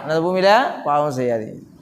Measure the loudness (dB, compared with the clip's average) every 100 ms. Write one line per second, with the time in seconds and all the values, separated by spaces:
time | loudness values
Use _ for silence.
0 | -2 -2 0 2 4 4 2 -4 -2 0
1 | 0 -2 -2 -2 -6 -14 -20 -20